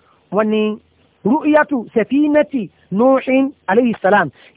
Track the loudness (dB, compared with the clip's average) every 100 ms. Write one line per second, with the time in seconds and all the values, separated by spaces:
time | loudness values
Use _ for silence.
0 | _ _ _ -2 0 0 -2 -6 _ _
1 | _ _ -2 0 2 0 0 -4 -4 -4
2 | -2 0 2 0 0 -4 -8 _ -8 0
3 | 2 2 0 0 0 -4 -2 0 0 0
4 | 2 2 0 -6 -20